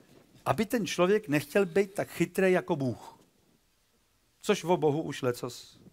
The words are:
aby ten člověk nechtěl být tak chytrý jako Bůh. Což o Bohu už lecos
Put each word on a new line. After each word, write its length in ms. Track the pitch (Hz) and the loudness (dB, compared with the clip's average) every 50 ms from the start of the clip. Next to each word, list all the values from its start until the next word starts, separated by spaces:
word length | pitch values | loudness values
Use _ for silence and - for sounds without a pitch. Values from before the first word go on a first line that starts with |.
| _ _ - - _ _ - - - | _ _ -20 -20 _ _ -20 -6 -2
aby 220 | 120 131 160 220 | -2 0 0 0
ten 200 | - - 240 185 | 0 -2 -2 -2
člověk 420 | 139 - - 175 185 208 214 - - | -2 0 2 2 4 4 2 0 0
nechtěl 380 | 143 151 - - - 202 202 | 0 0 0 0 0 0 0
být 280 | 170 160 196 202 196 - | 2 2 0 0 0 -2
tak 140 | - 139 - | -6 -8 -6
chytrý 440 | - - 175 180 - 196 190 185 180 | -4 -2 -2 -2 0 2 2 4 4
jako 240 | 170 - - 175 | 2 2 0 -2
Bůh. 420 | 139 135 127 107 - - - - - _ _ _ _ _ _ _ _ _ _ _ _ _ _ _ _ _ _ _ _ _ _ _ _ | 0 0 -2 -2 -4 -10 -18 -20 -20 _ _ _ _ _ _ _ _ _ _ _ _ _ _ _ _ _ _ _ _ _ _ _ _
Což 240 | - - 202 - - | -2 -2 -2 0 0
o 120 | 160 185 | 0 0
Bohu 260 | 156 151 151 139 160 160 | 2 2 2 2 0 -2
už 200 | 156 135 - 135 | -6 -6 -4 -2
lecos 580 | 123 120 - - 123 - - - - - - - - | -4 -2 -4 -6 -10 -12 -14 -18 -20 -20 -20 -20 -20